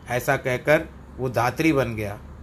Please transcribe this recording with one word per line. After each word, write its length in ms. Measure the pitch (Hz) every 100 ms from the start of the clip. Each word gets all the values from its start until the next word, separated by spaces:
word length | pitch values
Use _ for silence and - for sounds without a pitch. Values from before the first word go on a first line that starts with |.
| -
ऐसा 280 | 123 135 135
कहकर 500 | 135 123 - 156 160 - - -
वो 120 | 127
धात्री 440 | 117 120 120 160
बन 220 | 139 117 107
गया, 240 | 104 104 - -